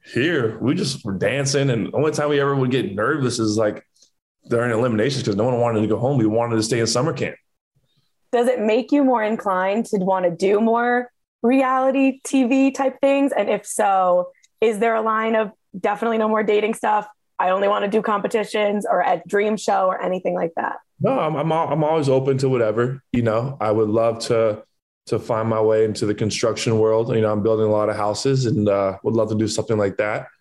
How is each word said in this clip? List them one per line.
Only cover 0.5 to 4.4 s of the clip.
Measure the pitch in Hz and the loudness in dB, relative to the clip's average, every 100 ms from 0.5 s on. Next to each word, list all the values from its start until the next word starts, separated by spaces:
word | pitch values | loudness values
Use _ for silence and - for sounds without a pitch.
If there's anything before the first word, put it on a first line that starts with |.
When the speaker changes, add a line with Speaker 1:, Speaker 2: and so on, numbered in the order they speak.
| 110 | -2
Speaker 1:
we | 110 | -2
just | 175 190 - | 0 -2 -6
were | - | -8
dancing. | 95 98 131 135 139 139 | -2 -2 0 0 0 0
And | 113 95 | 0 -2
the | |
only | 110 156 | -2 -2
time | 151 147 | 0 0
we | 147 | 0
ever | 143 139 | 2 0
would | 127 | 0
get | 127 101 98 | 0 -2 -2
nervous | 113 151 127 113 | -2 0 -2 0
is, | 110 104 | -2 0
like, | 107 107 _ _ _ _ _ _ | 0 -2 _ _ _ _ _ _